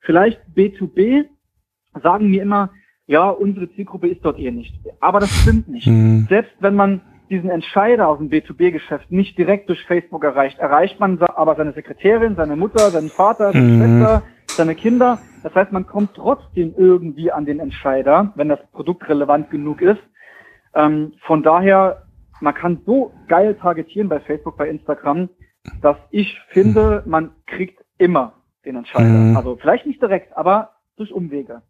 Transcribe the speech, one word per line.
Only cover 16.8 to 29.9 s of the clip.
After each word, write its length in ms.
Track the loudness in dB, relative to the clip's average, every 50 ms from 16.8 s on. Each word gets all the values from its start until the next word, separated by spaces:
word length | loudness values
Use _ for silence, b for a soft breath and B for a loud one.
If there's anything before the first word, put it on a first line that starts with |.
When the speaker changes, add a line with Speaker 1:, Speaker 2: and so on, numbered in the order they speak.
| 4 4 4 4 0 -6 -10 -6 -6 -4
Speaker 1:
an 140 | -4 -4 -6
den 140 | -6 -6 -6
Entscheider, 720 | -8 -10 -12 -8 -4 -4 -2 0 2 2 2 2 2 -2 -4
wenn 140 | -6 -2 -2
das 100 | -2 -4 -6 _
Produkt 360 | _ -10 -8 -8 -8 -8 -4 -4
relevant 400 | -2 -2 0 0 0 -2 -2 -6
genug 320 | -10 -8 -6 -8 -6 0
ist. 200 | 0 0 0 0 _ _ b b b b b b b b b b b b -2
Ähm, 380 | 0 2 2 0 -2 -4 -6 -10 _ -4
von 160 | -2 -2 2 2
daher, 600 | 2 2 4 4 4 4 4 2 0 -2 -6 -14 _ _ -20 _ _ _ -4
man 120 | -4 -4 -4
kann 280 | -2 -4 -4 -4 -4 -2
so 260 | -2 0 0 0 -4 -10 -20 -4
geil 280 | 0 0 2 2 0 -2 -2
targetieren 480 | -4 -4 -4 -4 -10 _ -6 -6 -4
bei 120 | -4 -4 -6
Facebook, 360 | -6 -8 -10 -8 -8 -14 -8
bei 120 | -8 -8 -8
Instagram, 600 | -8 -10 _ -8 -8 -6 -4 -4 -4 -4 -6 -8 _ _ -20 _ _ _ _ -18 -16 0
dass 160 | 0 0 0 0 -10 _
ich 260 | -4 -4 -4 -4 -6 -16 -20 _
finde, 520 | 0 2 2 4 4 2 2 2 0 -2 -4
Speaker 2:
Mhm. 60 | -2
Speaker 1:
man 200 | -2 -2 -4 -4 _ _ _
kriegt 320 | -16 -10 -10 -10 -10 _ _ _ _ _
immer 360 | _ 0 2 2 0 -2 -4 _ _ _ _ _ _ _
den 100 | -14 -14
Entscheider. 320 | -14 -14 -4 0 2 4 4
Speaker 2:
Mhm. 260 | 6 4 4 4 2
Speaker 1:
Also 180 | 0 -2 -6 -10 -2
vielleicht 260 | 0 0 0 0 -2
nicht 140 | -8